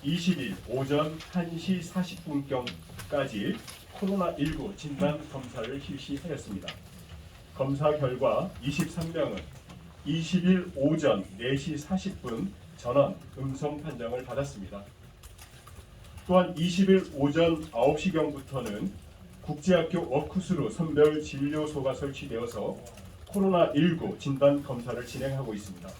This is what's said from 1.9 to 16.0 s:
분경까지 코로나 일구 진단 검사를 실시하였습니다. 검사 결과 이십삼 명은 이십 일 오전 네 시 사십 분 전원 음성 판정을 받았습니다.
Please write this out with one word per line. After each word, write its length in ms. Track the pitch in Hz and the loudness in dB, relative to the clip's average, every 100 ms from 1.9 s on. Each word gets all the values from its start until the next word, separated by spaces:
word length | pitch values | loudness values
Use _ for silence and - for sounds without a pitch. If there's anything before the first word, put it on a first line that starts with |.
| 185 180 - | -4 -4 -6
분경까지 1300 | - 143 139 131 120 - - - - 147 123 151 131 - - - - - | -4 -4 -2 -4 -4 -10 -16 -14 -4 -2 -2 -2 -2 -4 -8 -18 -18 -4
코로나 340 | 196 196 175 | -2 0 0
일구 420 | - 147 147 110 - | 0 -2 -2 -6 -8
진단 500 | 151 135 147 151 - | -10 -2 0 0 -6
검사를 520 | 135 123 127 117 139 | -10 -10 -8 -6 -6
실시하였습니다. 880 | - 135 - 143 175 131 - 98 - - - - - - - - - | -8 -10 -8 -8 -6 -8 -8 -8 -8 -14 -16 -18 -18 -18 -18 -20 -20
검사 380 | - 135 139 151 147 | -4 -2 2 4 4
결과 520 | 135 123 135 - 95 - | 0 2 2 2 0 -4
이십삼 480 | 127 - 160 - 160 | -4 0 -2 -2 -4
명은 320 | 160 143 98 78 - - - - - - | 0 -2 -2 -10 -16 -18 -20 -18 -12 -2
이십 400 | 160 165 180 180 | -2 2 2 6
일 260 | 185 - | 4 4
오전 520 | - 139 160 143 101 95 95 | 0 2 4 4 2 0 -6
네 200 | 120 139 | -2 0
시 200 | 165 143 | -2 -6
사십 440 | - 190 196 - | -2 -2 -2 -8
분 320 | - 226 196 - - - | -8 -4 -6 -8 -20 -10
전원 400 | 120 139 139 - - - | 2 6 4 2 -12 -8
음성 440 | 135 131 147 151 | -6 -4 -4 -4
판정을 420 | 156 127 113 101 | -8 -6 -6 -6
받았습니다. 580 | 98 117 139 104 95 101 98 - - - - - - - - - - - | -4 -4 -4 -6 -12 -12 -14 -20 -20 -20 -20 -20 -20 -20 -20 -20 -20 -20